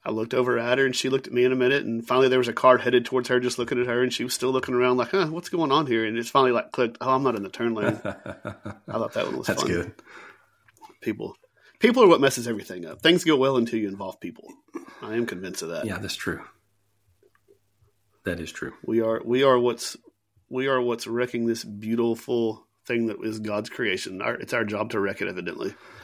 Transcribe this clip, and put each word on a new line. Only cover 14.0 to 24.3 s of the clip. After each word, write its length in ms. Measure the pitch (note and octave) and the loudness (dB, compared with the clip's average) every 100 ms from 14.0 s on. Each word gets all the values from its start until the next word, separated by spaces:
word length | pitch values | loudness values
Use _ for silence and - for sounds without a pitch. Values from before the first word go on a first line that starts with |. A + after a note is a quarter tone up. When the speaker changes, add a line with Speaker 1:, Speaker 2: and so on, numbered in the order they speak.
| F#2+ - | -12 -10
Speaker 1:
people. 260 | F2 - - - _ - - - | -14 -14 -20 -20 _ -16 -16 -16
I 140 | G#2+ | -6
am 100 | A2+ | -4
convinced 380 | A#2 F#2 F#2 - | -4 -6 -10 -8
of 80 | E2 | -8
that. 160 | D#2+ A2 | -6 -6
Speaker 2:
Yeah, 120 | F2+ | -6
that's 160 | G2+ - | -8 -6
true. 260 | - D#2+ - _ _ _ _ _ _ _ _ _ _ _ _ _ _ _ _ _ | -6 -6 -12 _ _ _ _ _ _ _ _ _ _ _ _ _ _ _ _ _
That 140 | F#2+ D#2+ | -6 -6
is 140 | D#2 | -8
true. 200 | - - - | -10 -12 -10
Speaker 1:
We 160 | - A2+ | -2 0
are, 200 | A2+ A2 | 0 -2
we 180 | A2 B2 | 0 2
are 160 | C3+ B2+ | 4 4
what's, 380 | A#2+ A2+ - - - _ _ _ _ | 2 -2 -8 -12 -20 _ _ _ _
we 200 | B2+ C3+ | -4 0
are 120 | C3 | 0
what's 280 | A#2+ A#2 - | 0 -2 -4
wrecking 380 | A#2 B2 A#2+ A#2 | -4 -2 -2 -2
this 180 | A2+ | -2
beautiful 1040 | A2 G#2 A2 A#2 A#2 A2+ - A#2+ A2+ A2 _ _ - | -6 -10 -4 0 0 0 -2 0 0 -4 _ _ -4
thing 200 | A#2+ A2+ | -2 -2
that 80 | - | -4
is 160 | A2 A2 | -6 -6
God's 280 | G#2+ G#2 A2 | -4 -4 -6
creation. 540 | - G3 F#3+ - F#2+ | -4 -2 -2 -6 -6
Our, 120 | A#2 | -6